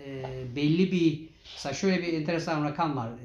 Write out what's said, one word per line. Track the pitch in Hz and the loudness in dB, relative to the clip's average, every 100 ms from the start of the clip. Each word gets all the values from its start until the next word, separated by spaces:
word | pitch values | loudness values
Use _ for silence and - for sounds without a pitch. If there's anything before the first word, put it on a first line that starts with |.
| 139 | -12
Ee, | 135 131 131 127 131 | -8 -8 -8 -6 2
belli | 147 170 190 | 4 4 4
bir, | 180 165 147 - - - | 4 4 2 -6 -18 -18
mesela | - 143 | -10 -8
şöyle | - 196 180 | 0 2 2
bir | 175 | 0
enteresan | 160 156 165 160 156 | -2 0 -2 0 0
rakam | 151 147 160 135 | 0 0 0 0
var. | 113 120 | -4 -8